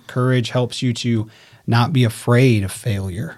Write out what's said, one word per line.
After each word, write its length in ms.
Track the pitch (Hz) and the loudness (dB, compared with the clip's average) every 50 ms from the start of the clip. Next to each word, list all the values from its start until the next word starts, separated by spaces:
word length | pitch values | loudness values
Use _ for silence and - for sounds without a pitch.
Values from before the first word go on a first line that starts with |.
| - - | -16 -8
Courage 440 | - 131 123 127 127 127 117 - | -4 0 0 2 2 2 0 0
helps 300 | - 127 123 117 - - | -2 -2 -2 -2 -4 -4
you 120 | - 127 117 | -4 -2 -2
to 340 | - - 123 117 110 107 - - - - - _ - _ | -2 -2 -2 -2 -2 -2 -4 -10 -20 -20 -20 _ -12 _
not 260 | - 110 117 120 120 | 0 2 2 2 2
be 120 | 165 127 123 | 2 2 2
afraid 600 | 110 - - - - 120 120 135 131 117 104 98 | 2 0 -2 0 2 4 4 6 4 4 2 0
of 80 | 92 | -4
failure 640 | - - - 123 101 98 98 95 87 101 123 165 - | -6 -8 -6 -4 -4 -4 -4 -6 -6 -8 -10 -10 -10